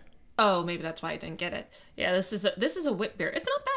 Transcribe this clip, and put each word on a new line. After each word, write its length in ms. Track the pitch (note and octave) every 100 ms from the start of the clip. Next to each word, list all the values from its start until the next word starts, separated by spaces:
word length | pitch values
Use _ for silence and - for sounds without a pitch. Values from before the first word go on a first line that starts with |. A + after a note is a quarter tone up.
| - - - -
Oh, 220 | G#3+ F3+
maybe 200 | E3+ E3+
that's 200 | D#3+ E3
why 100 | E3
I 40 | D#3+
didn't 220 | E3 D#3+
get 140 | F3
it. 160 | - - - - -
Yeah, 160 | F3+
this 200 | F#3 F#3+
is 120 | G#3
a, 80 | F#3+ -
this 200 | C#4 F#4
is 100 | D4+
a 60 |
wit 260 | F#3 G#3+ -
beer. 100 | -
It's 200 | E4+ A#4+
not 200 | C#5+ C#5